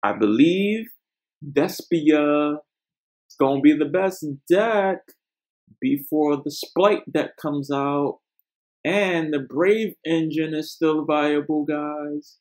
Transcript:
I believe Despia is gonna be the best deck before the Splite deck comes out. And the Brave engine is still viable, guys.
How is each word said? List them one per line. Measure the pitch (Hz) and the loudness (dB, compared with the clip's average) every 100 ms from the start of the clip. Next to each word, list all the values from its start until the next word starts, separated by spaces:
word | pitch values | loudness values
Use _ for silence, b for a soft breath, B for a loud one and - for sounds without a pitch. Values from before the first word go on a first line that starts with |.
I | 104 | -4
believe | 104 107 110 160 185 202 220 233 - _ _ _ _ | 0 0 4 2 2 0 -2 -8 -18 _ _ _ _
Despia | 147 143 170 - - 170 151 151 147 147 147 147 _ _ _ _ _ _ _ | -4 -2 -2 -4 -4 0 4 4 4 2 0 -4 _ _ _ _ _ _ _
is | - | 0
gonna | 135 139 | 2 6
be | 143 | 6
the | 147 147 | 6 2
best | 185 190 185 151 139 - | 0 -2 -4 -10 -10 0
deck | 180 226 214 196 180 - - _ _ _ _ _ - | 2 4 2 0 -2 -8 -20 _ _ _ _ _ -6
before | 131 143 - 151 147 143 | -2 -2 -2 0 2 0
the | 147 | -4
Splite | 143 - - 196 202 - | -10 -6 2 2 2 -2
deck | 147 - - | -4 -4 -6
comes | 156 147 139 | -6 -6 -4
out. | 143 139 143 143 - _ _ _ _ _ _ 147 | -2 -2 0 -2 -4 _ _ _ _ _ _ -2
And | 196 190 170 156 | 0 0 -2 -2
the | 147 | -4
Brave | 127 127 180 220 214 - 160 | -4 0 2 2 0 -6 -2
engine | 165 160 151 156 | -2 0 -2 -4
is | 156 156 | -4 -8
still | - 156 156 147 | -2 0 0 0
viable, | 151 147 147 147 151 147 | 0 2 0 -2 -4 -2
guys. | 147 147 151 147 147 - _ | -4 -6 -8 -8 -10 -12 _